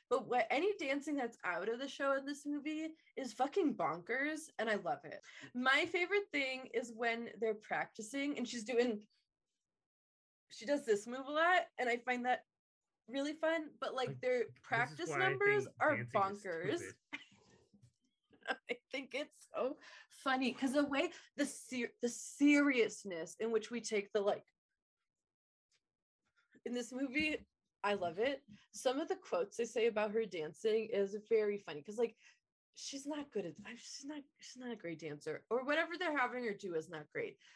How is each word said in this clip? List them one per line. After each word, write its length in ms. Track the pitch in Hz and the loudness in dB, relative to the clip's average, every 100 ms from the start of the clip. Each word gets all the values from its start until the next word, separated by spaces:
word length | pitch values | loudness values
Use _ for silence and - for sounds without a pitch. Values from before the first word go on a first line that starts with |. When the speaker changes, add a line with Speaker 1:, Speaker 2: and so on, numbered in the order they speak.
| - | -2
Speaker 1:
but 180 | 254 170 | -2 2
what, 200 | 247 - | 2 4
any 240 | 262 381 403 | 2 2 0
dancing 380 | 285 285 294 285 | 0 -2 -2 -2
that's 220 | 240 - - | -2 -4 -4
out 240 | 170 202 | -2 -2
of 100 | 240 | -2
the 80 | 269 | -4
show 240 | - 277 269 | -2 2 2
in 80 | 277 | 0
this 200 | 285 285 | -8 -6
movie 440 | 294 277 311 320 320 _ - | -4 -4 -4 -4 -8 _ -8
is 160 | 247 | -6
fucking 420 | - 277 403 311 - | -2 0 4 2 2
bonkers, 720 | 165 165 - 254 285 311 - - | 0 -2 -2 -2 0 -2 -8 -4
and 100 | 226 | 0
I 60 | 202 | 0
love 300 | 170 143 156 | 0 -4 -4
it. 160 | - - - - | -14 -14 -18 -10
My 320 | 247 262 277 339 | 0 4 4 4
favorite 440 | 359 349 403 403 | 0 2 2 2
thing 360 | 294 262 262 262 | 0 0 -2 -4
is 200 | - 240 | -4 -4
when 380 | 220 233 233 233 196 | -2 0 0 -4 -2
they're 160 | 220 214 | 0 0
practicing 840 | - 220 - - 214 277 285 254 | -2 -2 -2 -6 -8 -2 -2 -2
and 100 | 226 | -4
she's 180 | 240 214 | -6 -2
doing, 420 | 240 247 208 - _ _ _ _ _ _ _ _ _ _ _ _ _ _ | 2 2 0 -6 _ _ _ _ _ _ _ _ _ _ _ _ _ _
she 160 | - 226 | -10 0
does 200 | 285 233 | 0 4
this 220 | 202 233 | 2 2
move 180 | 254 269 | -8 -2
a 40 | |
lot, 320 | 302 339 359 - - | 2 6 6 2 -2
and 120 | 247 | 0
I 80 | 233 | 0
find 280 | 254 247 247 | 0 0 2
that 200 | 247 - _ _ _ _ _ - | 0 -2 _ _ _ _ _ -8
really 260 | 269 294 | -2 -2
fun, 380 | 311 320 330 302 - | 0 0 0 -2 -6
but, 160 | 247 262 | -4 -2
like, 200 | 247 135 | -2 -2
Speaker 2:
Like, 60 | |
Speaker 1:
their 260 | 254 247 - - - | 2 2 0 -6 -2
Speaker 2:
this 180 | 233 247 | 0 0
is 100 | - | -2
Speaker 1:
practice 40 | 339 | -4
Speaker 2:
why 260 | - 381 | 2 2
I 40 | 381 | 4
Speaker 1:
numbers 320 | 403 415 - | 6 4 2
Speaker 2:
think 0 | - | 2
Speaker 1:
are 160 | 302 262 | 4 4
Speaker 2:
dancing 280 | - 208 196 | 2 2 2
is 120 | 202 | 0
Speaker 1:
bonkers. 440 | 196 165 185 339 | -6 -4 -2 -2
Speaker 2:
stupid. 140 | 349 - _ 285 - - _ - _ - - _ _ _ _ | -4 -14 _ -14 -14 -20 _ -20 _ -20 -20 _ _ _ _
Speaker 1:
<laughs> 160 | - - - - | -14 -6 -6 -4
I 80 | 240 - | -8 -6
think 220 | 269 262 | -8 -6
it's 340 | 247 262 - - | -8 -8 -12 -10
so 240 | - 247 302 - - - | -4 -4 -4 -14 -20 -20
funny 440 | - 277 262 247 | -8 0 2 0
'cause 200 | - 262 | 0 2
the 120 | 285 277 | 2 2
way, 260 | 277 339 - - - | 2 0 -4 -16 -4
the 100 | 277 | -4
ser-, 480 | - - 254 233 - | -4 -8 -4 -4 -2
the 80 | 240 | -4
seriousness 1300 | - - - 285 294 285 254 208 - 202 165 165 - | -4 -10 4 8 8 6 6 2 2 -8 -6 -6 -4
in 120 | 226 | 0
which 200 | 220 220 | 0 0
we 100 | 233 | -6
take 300 | 226 214 202 | -2 -2 0
the, 80 | 214 | 0
like, 320 | 202 - - _ _ _ _ _ _ _ _ _ _ _ _ _ _ _ _ _ _ _ _ - - | 2 0 -4 _ _ _ _ _ _ _ _ _ _ _ _ _ _ _ _ _ _ _ _ -12 -4
in 80 | |
this 180 | 247 233 | -4 -4
movie, 560 | 254 269 269 208 262 - _ _ - | -4 -2 0 0 -2 -8 _ _ -4
I 100 | 202 | 0
love 260 | 196 175 170 | 2 0 0
it. 240 | 247 277 - - _ | 0 0 -8 -20 _
Some 260 | - 254 269 | -2 0 0
of 80 | 311 | 0
the 80 | 381 | -4
quotes 420 | - 180 - - | -2 -2 -2 -2
they 80 | 233 | -2
say 220 | 247 226 | 2 2
about 240 | 214 214 | 2 2
her 140 | 220 214 | 2 0
dancing 600 | 180 156 170 220 220 214 | -2 -6 -2 2 2 2
is 280 | 202 196 208 208 | 0 0 -2 2
very 280 | 220 208 202 | 2 4 -2
funny 240 | 190 151 | -6 -10
'cause, 160 | 143 208 | -8 -2
like, 200 | 233 - - _ _ _ _ - | -2 -2 -20 _ _ _ _ -14
she's 300 | - 277 277 | -10 -8 -6
not 240 | 302 285 | -6 -4
good 140 | 208 170 | -6 -6
at, 100 | 156 208 | -10 -14
I'm, 120 | 240 | -16
she's 280 | - - 277 | -14 -14 -10
not, 180 | 302 277 _ | -12 -12 _
she's 180 | - 254 | -20 -12
not 140 | 247 | -10
a 40 | 220 | -8
great 220 | 170 160 | -8 -8
dancer 460 | 160 147 160 147 - | -8 -8 -6 -6 -2
or 160 | 233 262 | -2 2
whatever 320 | 302 339 339 | 0 0 -2
they're 200 | 349 294 | 0 2
having 280 | 247 247 233 | 0 0 -4
her 80 | 196 | -4
do 200 | 196 165 | -4 -4
is 140 | 160 | -4
not 220 | 160 147 | -10 -8
great. 280 | 147 107 - - | -6 -6 -8 -20